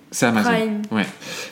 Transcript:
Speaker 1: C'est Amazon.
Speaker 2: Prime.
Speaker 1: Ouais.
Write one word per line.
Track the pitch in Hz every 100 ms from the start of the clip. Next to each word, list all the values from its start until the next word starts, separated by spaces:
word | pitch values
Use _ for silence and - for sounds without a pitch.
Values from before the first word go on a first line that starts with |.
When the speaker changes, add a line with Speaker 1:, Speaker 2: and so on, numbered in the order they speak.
| -
Speaker 1:
C'est | - -
Amazon. | 233 240
Speaker 2:
Prime. | 226 110 208 -
Speaker 1:
Ouais. | 110 98 - - - -